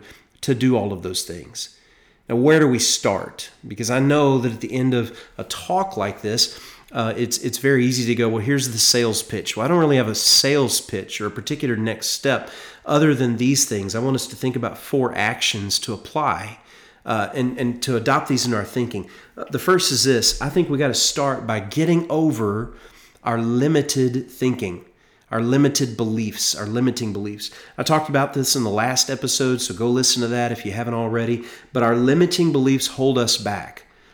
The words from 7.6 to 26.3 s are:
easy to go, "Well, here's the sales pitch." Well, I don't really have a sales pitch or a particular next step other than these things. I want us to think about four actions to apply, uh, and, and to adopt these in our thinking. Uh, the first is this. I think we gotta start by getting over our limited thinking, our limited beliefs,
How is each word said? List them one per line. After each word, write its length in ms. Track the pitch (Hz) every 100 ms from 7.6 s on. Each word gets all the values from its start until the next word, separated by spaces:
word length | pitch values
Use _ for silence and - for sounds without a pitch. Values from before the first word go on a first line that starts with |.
| 135 135 123
easy 200 | 127 117
to 100 | 120
go, 140 | 117
"Well, 120 | 110
here's 280 | 107 139 123
the 80 | 113
sales 440 | - 123 117 104
pitch." 340 | - 107 - -
Well, 100 | 123
I 20 |
don't 120 | 175
really 180 | 156 135
have 100 | 110
a 80 | 104
sales 640 | - - 135 147 123 -
pitch 400 | - 101 95 -
or 60 | 104
a 40 |
particular 440 | 101 - 147 135 110
next 320 | 113 107 -
step 420 | - 139 123 - - - - -
other 280 | 147 156
than 240 | 131 127 117
these 280 | 123 135 -
things. 280 | 104 98
I 60 | 110
want 160 | 131 131
us 120 | -
to 80 | -
think 200 | 127 123
about 220 | 117 -
four 360 | - 143 127 -
actions 640 | 104 123 - 110 101 -
to 140 | -
apply, 640 | 104 - 156 143 92 104 113 - - - _ -
uh, 240 | 110 101 -
and, 220 | 127 127
and 240 | 123 120
to 140 | - 117
adopt 320 | 107 139 151
these 160 | 127 123
in 60 |
our 120 | 110 101
thinking. 440 | 131 120 101 92 - - -
Uh, 60 | -
the 80 | 123
first 320 | - 180 -
is 140 | 131 135
this. 360 | 120 101 -
I 80 | 139
think 200 | 180 165
we 80 | 139
gotta 160 | 143
start 520 | 120 - - 143 131 117
by 140 | 107
getting 500 | 101 147 160 170 165
over 640 | 156 160 117 107 101 123 - - - - _
our 180 | - 117
limited 880 | 117 120 147 156 143 139 127 127 127
thinking, 560 | - 127 120 101 87 - _ _ _ -
our 100 | 113
limited 560 | 117 135 143 143 131 110
beliefs, 560 | 113 110 107